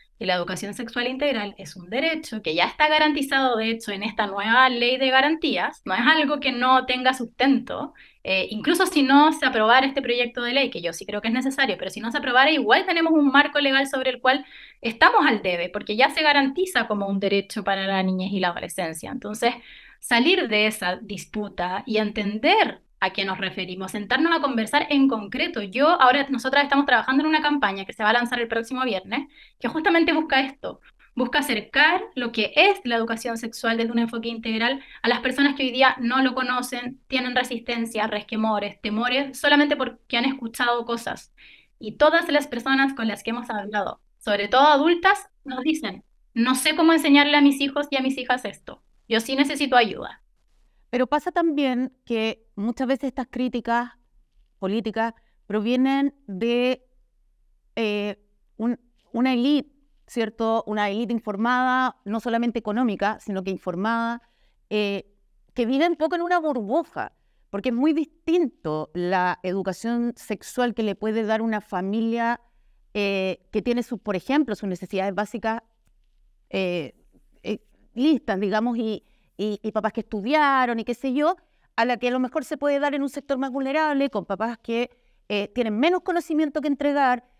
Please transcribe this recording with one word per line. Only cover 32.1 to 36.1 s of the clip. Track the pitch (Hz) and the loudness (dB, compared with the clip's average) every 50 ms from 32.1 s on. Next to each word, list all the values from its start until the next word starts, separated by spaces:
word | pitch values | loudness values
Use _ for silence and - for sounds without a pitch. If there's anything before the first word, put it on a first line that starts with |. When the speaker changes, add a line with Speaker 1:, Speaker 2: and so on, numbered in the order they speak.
| - | -8
Speaker 1:
lo | 359 349 226 | -6 -6 -4
que | - 226 208 - - | -2 -2 -2 0 4
es | 294 359 403 392 - - | 4 6 6 4 2 -2
la | 240 233 | -2 -2
educación | 226 226 233 226 226 - 240 226 | -2 -2 -2 -4 -6 -6 -6 -6
sexual | 226 233 226 - - - 226 226 226 | -6 -8 -10 -8 -4 -2 -2 0 0
desde | 226 226 | 0 0
un | 233 233 | 0 0
enfoque | 233 226 240 226 226 233 | -2 -2 -4 -6 -6 -6
integral | 226 226 - 226 220 220 233 254 269 269 - - - - | -8 -8 -6 -4 -2 -2 0 -2 -2 -4 -8 -14 -12 -4
a | - 233 | -2 0
las | 254 233 | 0 0
personas | - 247 - 285 277 285 277 | 0 -2 0 2 2 2 2
que | - 269 | 0 -2
hoy | 254 | 0
día | 233 254 262 254 - - | 2 4 4 4 4 2
no | 240 233 | -2 0